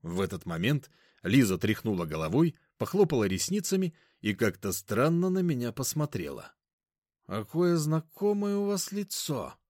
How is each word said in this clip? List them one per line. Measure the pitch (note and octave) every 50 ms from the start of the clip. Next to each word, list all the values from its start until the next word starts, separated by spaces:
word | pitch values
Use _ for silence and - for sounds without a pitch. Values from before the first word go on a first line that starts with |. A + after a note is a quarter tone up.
| -
В | E2+ E2+ F2+
этот | G2 F2 - F2 -
момент | - E2+ E2 F2 A#2 D3 C#3+ - - _ _ _ _ _ _ _
Лиза | F2 G2+ C3+ C3 G2+ F#2+ E2+
тряхнула | - A2 A2 - - A#2 G#2 F2+ F2
головой, | D#2+ D2+ D#2+ D#2+ D#2 E2+ C3 E3 E3+ - _ _ _ _ _
похлопала | G#2+ - - F#3+ G#3 D#3+ D#3 B2 A2
ресницами | G2 F#2 F#2 - - F#3 G#3+ F#3 - G3 F#3+ F#3+ F3 - _ _ _ _ _
и | - G#2 G#2
как-то | - A#2 G#2+ F2+ - - G2+ F#2
странно | - - - G#2+ G2+ B2+ D#3 E3+ E3+ F3+ F#3
на | F#3 F#3+
меня | F3+ F3 D#3 B2 A#2+ A#2+ A2+
посмотрела. | - C3 - - D#3 D3+ C#3+ - A2 E2+ D2 C#2 A#1+ - - _ _ _ _ _ _ _ _ _ _ _ _ _ _ _
«Какое | - F2+ G#2+ G#2+ - - D#3+ F3 F3 F3
знакомое | E3+ D3+ D3+ D#3 D#3+ D#3 _ _ - G3 G#3 G#3 G3+ G3+ G3+ G3+
у | G3+ G3+
вас | G3+ G3+ F#3 - - -
лицо» | G3+ G3+ G3 - - - - D3+ B2 F2+ C2 - _ _ _